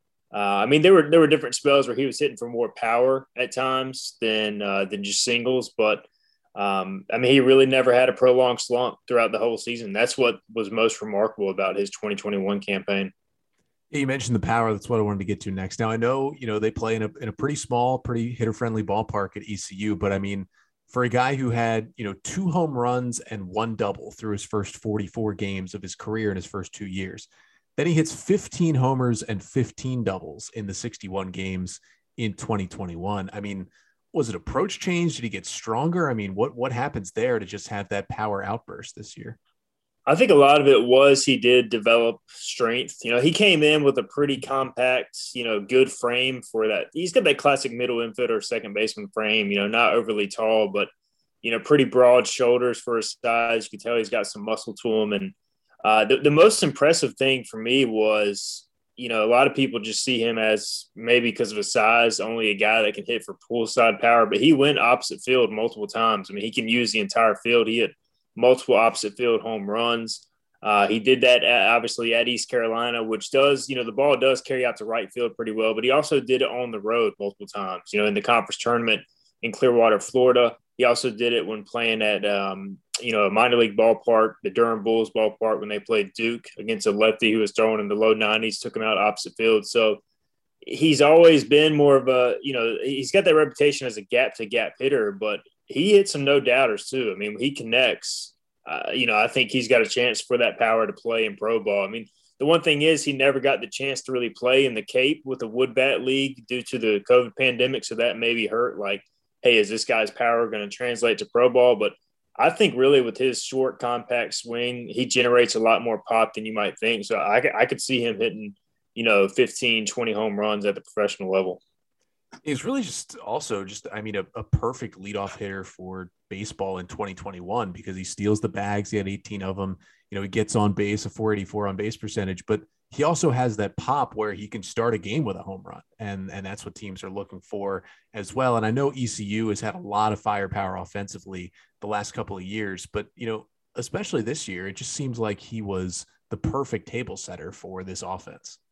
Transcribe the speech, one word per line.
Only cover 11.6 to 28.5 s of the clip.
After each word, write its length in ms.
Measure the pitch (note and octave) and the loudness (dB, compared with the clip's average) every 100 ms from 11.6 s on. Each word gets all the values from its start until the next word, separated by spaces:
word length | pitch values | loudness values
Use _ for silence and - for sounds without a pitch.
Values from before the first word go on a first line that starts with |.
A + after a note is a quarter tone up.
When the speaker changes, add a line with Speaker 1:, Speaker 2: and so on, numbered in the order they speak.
| F#2+ F#2+ | -2 -2
Speaker 1:
his 120 | G2 | -6
twenty 260 | - G#2+ G2+ | -6 -6 -6
twenty-one 440 | G#2 G2+ F#2+ G2+ | -4 -4 -2 -4
campaign. 520 | G2+ G2 G2 G2 F#2+ - _ _ _ _ _ _ _ | -4 -6 -4 -4 -4 -10 _ _ _ _ _ _ _
Speaker 2:
Yeah, 120 | D3 | -4
you 40 | C3+ | -4
mentioned 300 | C3+ A2+ A2+ | -4 -2 -2
the 40 | |
power. 320 | - A#2 A2+ | 0 0 0
That's 160 | G#2 - | -2 -2
what 120 | A#2 | -2
I 20 | |
wanted 160 | G#2 G2+ | 0 -2
to 60 | F#2+ | -4
get 160 | G2 | -6
to 100 | - | -6
next. 280 | F#2+ F#2 - | -8 -8 -6
Now, 100 | A2 | -4
I 80 | A2+ | 0
know, 340 | A#2 C3+ C#3 D3 | 0 0 -2 -6
you 80 | A#2+ | -6
know, 140 | G#2+ | -2
they 100 | A2 | -2
play 260 | A2 A2+ A2+ | -2 -4 -2
in 60 | |
a, 80 | G#2+ - | -4 -6
in 60 | A2+ | -10
a 60 | |
pretty 220 | - C#3 D3 | -4 -4 -4
small, 420 | - B2 B2 B2+ | -4 -2 0 -2
pretty 360 | - A#2 A#2 | -4 -4 -4
hitter-friendly 500 | A#2+ A2+ A2 A#2+ A2 | -2 -4 -2 -4 -4
ballpark 520 | G2+ G#2 A2 G#2+ G2 G#2 | -2 -2 -2 -4 -6 -8
at 80 | |
E 120 | G#2+ G2+ | -10 -10
C 200 | - F#2+ | -10 -8
U, 180 | G#2+ G2+ | -4 -2
but 160 | G2+ | -2
I 80 | G2 | -2
mean, 280 | G2 G2+ F#2 _ _ _ _ | -4 -8 -10 _ _ _ _
for 140 | B2 | -2
a 60 | B2 | 0
guy 240 | B2 B2+ | 0 0
who 160 | C3+ B2+ | 0 -2
had, 420 | A#2 A#2 A2+ A2 - | 0 0 0 -4 -10
you 80 | G#2 | -10
know, 80 | G2 | -8
two 280 | - F#3 F#3 | -8 -4 -2
home 260 | E3+ D#3+ B2+ | 0 0 -2
runs 420 | A#2+ B2 B2 A#2 | -2 -2 -4 -8
and 280 | - A2 F#2 | -10 -12 -6
one 280 | G#2 A2+ A2 | -4 -4 -2
double 360 | G#2 G2 - | -4 -4 -12
through 220 | - A2 | -12 -8
his 100 | G2+ | -8
first 340 | - G#2+ F#2+ - | -4 -6 -6 -8
forty-four 560 | A2 G#2 F#2 - G#2+ | -6 -6 -6 -6 -6
games 400 | G2+ G2 G2 F#2 | -6 -6 -6 -10
of 80 | G#2 | -12
his 140 | F2+ - | -14 -14
career 340 | - A2 G#2+ | -8 -4 -2
in 60 | F#2+ | -4
his 100 | F2+ | -8
first 260 | G2+ F2+ | -10 -12
two 140 | - G2+ | -12 -10
years, 440 | F#2+ F#2+ A2 - _ _ _ _ - | -8 -8 -10 -20 _ _ _ _ -4
then 100 | E3 | 0
he 60 | |
hits 200 | D#3+ D#3+ | 2 0
fifteen 640 | - - G3+ - | -4 0 0 0